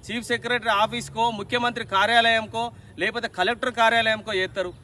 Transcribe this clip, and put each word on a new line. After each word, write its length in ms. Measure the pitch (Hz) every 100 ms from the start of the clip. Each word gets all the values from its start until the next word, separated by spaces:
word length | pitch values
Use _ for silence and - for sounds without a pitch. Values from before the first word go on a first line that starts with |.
| -
చీఫ్ 200 | 226 220
సెక్రటరీ 420 | 240 233 240 226 202
ఆఫీస్కో, 420 | 214 233 233 220 233 214
ముఖ్యమంత్రి 440 | 202 240 240 240 226
కార్యాలయంకో, 680 | 190 208 233 233 226 220 226 233 226 - -
లేకపోతే 260 | 190 - 226 -
కలెక్టర్ 360 | 185 240 254
కార్యాలయంకో 580 | 233 226 233 220 220 208
చేస్తారు. 380 | 202 185 196 180 175